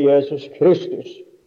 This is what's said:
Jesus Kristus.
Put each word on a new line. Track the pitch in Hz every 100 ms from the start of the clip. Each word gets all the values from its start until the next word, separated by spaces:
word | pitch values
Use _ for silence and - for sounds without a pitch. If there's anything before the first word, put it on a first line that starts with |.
| 143
Jesus | 143 139 143 - -
Kristus. | 175 175 - - - - - _